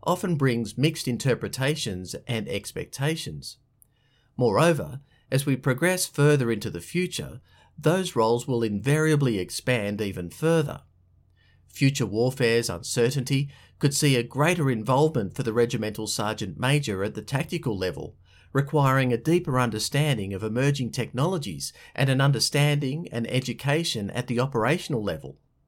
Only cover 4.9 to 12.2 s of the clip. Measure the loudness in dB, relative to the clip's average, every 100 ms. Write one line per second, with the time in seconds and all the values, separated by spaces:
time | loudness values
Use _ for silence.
4.9 | -12 -16 _ _ -2 0 0 0 0 0
5.9 | 0 -2 2 4 4 2 0 -4 -8 -6
6.9 | -4 -4 -6 -10 -14 -20 _ _ -4 0
7.9 | 0 0 2 2 2 0 -2 0 -2 0
8.9 | 2 4 2 2 0 -4 -6 -2 -2 -2
9.9 | -4 -4 -4 -10 -2 2 2 0 -6 -16
10.9 | _ _ _ _ _ _ _ _ 2 2
11.9 | 2 0 2